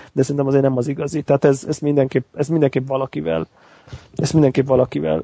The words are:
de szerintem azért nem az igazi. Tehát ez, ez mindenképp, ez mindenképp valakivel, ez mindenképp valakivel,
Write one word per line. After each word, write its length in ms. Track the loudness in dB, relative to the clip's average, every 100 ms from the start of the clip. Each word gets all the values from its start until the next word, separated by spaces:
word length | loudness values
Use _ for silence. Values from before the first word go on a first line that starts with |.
| -8
de 100 | -2
szerintem 240 | -2 0 0
azért 160 | 2
nem 140 | 2 0
az 120 | -2
igazi. 340 | -4 -6 -4
Tehát 220 | 0 2
ez, 200 | 4 2 -2
ez 100 | -4
mindenképp, 460 | 0 0 2 0 -4 -6
ez 120 | -2
mindenképp 380 | 2 2 0 -2
valakivel, 580 | -4 -4 -6 -4 -4 -4 _ _ _ -20 -20 -14 -6
ez 140 | 0
mindenképp 360 | 2 2 2 2
valakivel, 560 | 2 0 -2 -2 -2